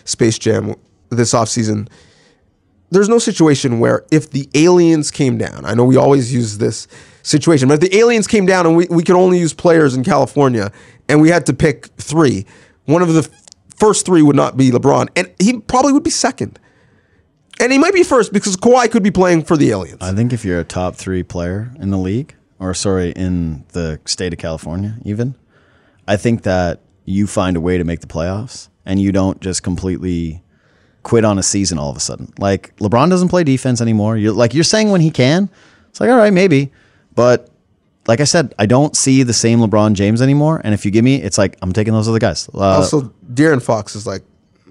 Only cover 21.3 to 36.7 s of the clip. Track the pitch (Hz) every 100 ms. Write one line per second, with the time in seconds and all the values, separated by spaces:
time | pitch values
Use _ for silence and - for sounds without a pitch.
21.3 | 90 87 98 120 127 98 95 92 110 151
22.3 | _ _ - 92 90 104 95 87 - 92
23.3 | 90 82 73 - 90 82 76 - - 92
24.3 | 82 85 80 78 87 104 113 104 104 123
25.3 | 131 _ _ _ _ _ _ - 101 120
26.3 | 113 104 92 87 - _ _ - 98 101
27.3 | - 92 90 85 90 82 82 - 82 85
28.3 | 98 123 - - _ - 98 98 95 95
29.3 | - 95 85 - 85 95 90 92 85 82
30.3 | 82 _ _ _ _ _ _ - 117 110
31.3 | 98 - 101 92 82 71 71 - - 58
32.3 | - 98 98 - - 104 117 156 185 180
33.3 | 180 156 131 131 120 117 110 104 113 104
34.3 | 101 117 131 165 220 214 190 160 - 131
35.3 | 170 202 _ _ _ _ - 214 247 214
36.3 | 180 190 139 139